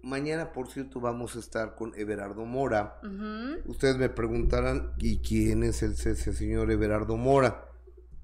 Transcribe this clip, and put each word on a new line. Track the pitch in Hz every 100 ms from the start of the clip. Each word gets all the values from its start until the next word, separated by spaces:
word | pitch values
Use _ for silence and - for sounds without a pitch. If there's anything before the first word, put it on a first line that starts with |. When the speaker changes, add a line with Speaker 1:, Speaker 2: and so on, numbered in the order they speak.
Speaker 1:
mañana, | 127 139 147 160 160
por | 131 123
cierto, | 135 131 127
vamos | 120 117 117 117
a |
estar | - 113 110
con | - 113 104
Everardo | 104 101 101 101 117
Mora. | 127 135 107 101 -
Speaker 2:
Ujú. | 208 196 214 214 247 330 -
Speaker 1:
Ustedes | 113 135 131
me | 127
preguntarán, | - 113 117 - 123 127 131 - -
"¿Y | 113 110
quién | - 110 110 110
es | 117 104
el, | 110
ese | 98 110 104 107
señor | 98 107 110 110
Everardo | 107 107 107 107 113
Mora?". | 127 139 123 - - - - - - -